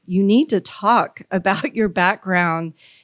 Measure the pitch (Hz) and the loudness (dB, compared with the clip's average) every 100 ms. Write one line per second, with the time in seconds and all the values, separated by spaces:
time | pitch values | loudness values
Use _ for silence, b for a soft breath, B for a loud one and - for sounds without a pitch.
0 | - 185 196 233 311 202 - - 202 233 | -4 0 2 2 2 -2 -4 -4 2 2
1 | 147 - - 190 190 196 - 233 208 185 | 0 -8 -6 -2 -2 -2 -4 -2 -2 0
2 | 180 208 190 180 175 165 165 - b b | 0 0 -2 0 0 -2 -6 -12 b b